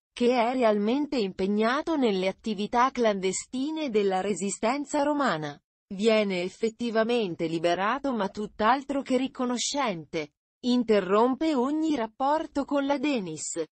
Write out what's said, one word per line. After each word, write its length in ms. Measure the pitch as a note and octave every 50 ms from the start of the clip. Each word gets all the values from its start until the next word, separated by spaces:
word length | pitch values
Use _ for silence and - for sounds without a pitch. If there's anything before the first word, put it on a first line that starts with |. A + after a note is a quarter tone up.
| _ _ _
che 220 | - A#3+ A#3 B3+
è 180 | B3+ A3 A#3 C4
realmente 640 | C4 B3 A3 G#3+ G#3 G3+ G#3+ A#3+ C#4+ D4+ D4 D4 C4
impegnato 800 | G3+ G3 F3+ - F#3+ F#3+ G#3 G#3 A3 A3+ B3 D4 D#4 - E4
nelle 320 | D4+ C4 A#3 G3 F#3+ F#3 F#3+
attività 640 | F#3 - _ A3+ G#3+ F3+ G#3 G#3 - A#3+ B3 C4+
clandestine 1000 | C4 B3 A#3+ A3 G#3 G3 F3+ F#3+ F#3 - - - - B3+ C4+ D4+ D#4+ D#4+ D#4 C#4
della 320 | G#3 G#3+ G3+ G3 F#3+ F#3
resistenza 800 | F#3 G3 G#3+ D#3 F#3+ G3+ F#3+ - - A3 C4 C#4+ D4 - - D4
romana, 580 | C#4+ D4 D4+ D4 C#4 B3 F3+ D#3 D#3 D3 C#3+ - _ _ _ _ _ _ G3+
viene 480 | F#3 G3+ A3+ A3 A3 G#3+ G3+ F#3+ F3+
effettivamente 1040 | F3 F#3+ - - - A3+ A3 _ A#3+ A#3+ G#3 A3 A3 A3+ A#3+ B3 A3 F#3 E3 - E3+ D#3+
liberato 680 | E3 E3 D#3+ E3+ F3 F3 F#3+ G#3 A#3+ C#4 - - A#3+
ma 160 | A3 G3 F#3+
tutt'altro 720 | - G#3 G#3+ G3+ - - G#3+ G#3+ B3 C#4+ C4+ - C#4 C#4
che 160 | C4+ - C4 B3
riconoscente. 1120 | C4 C4 - - B3+ B3 B3 A#3 - - - C#4+ C#4 A#3 F#3 E3 D#3 - - E3 D3+ - _ _ _ _ _ _ -
Interrompe 880 | B3 B3 B3 A#3+ A#3 A3 G3+ F#3+ F3+ G3 G#3 A3+ B3+ C4 - D#4+ D#4+ D#4
ogni 420 | B3+ A#3+ C4+ D4+ D#4 D#4 D#4+ D4+
rapporto 680 | C4 A3 A3 - _ C4 C#4 D4 D#4+ D#4+ D#4 - C#4+ C#4
con 200 | - C#4+ C#4+ C#4
la 120 | C#4 C#4+ D4
Denis. 680 | B3+ D4+ C#4+ A#3+ F#3+ E3+ D#3 D3+ - - - E3 D#3+ -